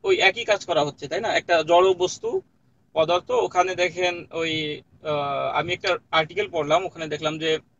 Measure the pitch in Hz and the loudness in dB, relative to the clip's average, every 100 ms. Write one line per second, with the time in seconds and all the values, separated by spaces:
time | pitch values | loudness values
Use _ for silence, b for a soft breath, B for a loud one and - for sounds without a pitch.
0 | 190 185 185 220 226 202 - 156 147 - | 2 2 2 0 -2 -2 2 0 0 -4
1 | 143 160 214 156 - 170 156 175 190 180 | -6 -4 -2 -2 2 0 6 6 6 4
2 | 180 - 220 381 _ _ _ _ _ 156 | 0 -2 -6 -6 _ _ _ _ _ -2
3 | 160 175 - 247 185 180 180 175 180 165 | 2 0 0 -2 2 2 2 2 -2 0
4 | 180 175 - 170 165 156 151 151 _ _ | -2 -2 -8 -4 -2 -2 -4 -8 _ _
5 | 156 147 143 139 135 143 160 180 196 170 | -4 -2 -2 -2 -2 -2 -2 -4 -2 -2
6 | _ 160 156 170 202 170 147 165 190 165 | _ 0 0 -4 -4 -2 2 2 0 -8
7 | 156 147 151 156 160 156 _ | -8 -4 -4 -2 -2 -2 _